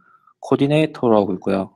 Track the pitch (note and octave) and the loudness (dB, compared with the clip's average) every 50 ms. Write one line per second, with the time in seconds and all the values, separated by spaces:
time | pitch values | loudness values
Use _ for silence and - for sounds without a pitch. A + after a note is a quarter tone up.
0 | _ _ _ _ _ _ _ _ - - C3+ C3+ C#3 C#3 D3 D3+ D#3 D3+ D3+ - | _ _ _ _ _ _ _ _ -6 -2 -2 0 0 2 2 2 0 0 -2 -2
1 | - A#2+ A2 G#2 G2+ G2+ F#2 F#2 - G2+ G2 F#2+ F#2 - _ | 0 2 4 4 2 0 -2 -6 -4 -2 -2 -2 -4 -6 _